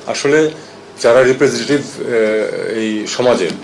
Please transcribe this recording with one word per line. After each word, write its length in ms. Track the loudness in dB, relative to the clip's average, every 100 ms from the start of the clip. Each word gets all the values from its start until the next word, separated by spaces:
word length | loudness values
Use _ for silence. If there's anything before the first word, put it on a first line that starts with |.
| -10
আসলে 440 | -4 0 2 0 -4 -16 -20 -20 -2
যারা 200 | 4 6
রিপ্রেজেন্টেটিভ, 580 | 4 4 2 0 -2 -2 -4 -8
এ, 120 | -4 0 0 0 -2 -4 -6 -4
এই 260 | -4 -4 -6
সমাজের, 440 | 0 2 2 0 -6